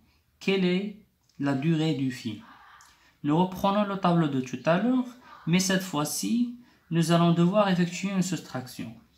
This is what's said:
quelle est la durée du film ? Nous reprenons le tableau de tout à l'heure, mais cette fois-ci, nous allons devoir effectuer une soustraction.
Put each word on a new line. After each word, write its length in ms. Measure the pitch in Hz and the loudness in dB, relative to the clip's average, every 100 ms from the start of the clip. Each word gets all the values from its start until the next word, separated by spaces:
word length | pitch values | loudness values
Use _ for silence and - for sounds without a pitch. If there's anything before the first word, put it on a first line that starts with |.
| _ _ _ _ | _ _ _ _
quelle 260 | - 196 180 | -2 2 2
est 400 | 185 208 - _ _ _ - | 0 -2 -10 _ _ _ -4
la 160 | 143 | -2
durée 400 | 131 160 160 160 | 0 0 2 0
du 180 | 135 131 | 0 -4
film ? 300 | 123 113 76 - - - - - _ _ _ | -4 -8 -10 -14 -20 -20 -20 -20 _ _ _
Nous 140 | 147 156 | 0 0
reprenons 460 | 185 - 196 208 | 0 0 0 0
le 160 | 202 196 | -2 0
tableau 280 | 180 170 151 | 2 2 2
de 140 | 135 | 0
tout 200 | 127 127 156 | -4 -4 0
à 140 | 180 | 2
l'heure, 260 | 233 254 247 - - - - | 2 0 -2 -10 -20 -10 0
mais 140 | 180 | 0
cette 240 | 185 185 | 2 -2
fois-ci, 760 | - 147 151 - 196 233 240 - - _ - | -2 -4 -4 -4 -2 0 -2 -6 -20 _ -4
nous 220 | 165 165 | 0 2
allons 220 | 170 170 | 4 4
devoir 360 | 165 175 208 196 | 4 4 4 2
effectuer 400 | 175 175 - 190 | 2 0 -2 -2
une 140 | 190 | -2
soustraction. 720 | 175 156 - 127 123 - 113 - _ | -2 -4 -8 -12 -10 -12 -14 -14 _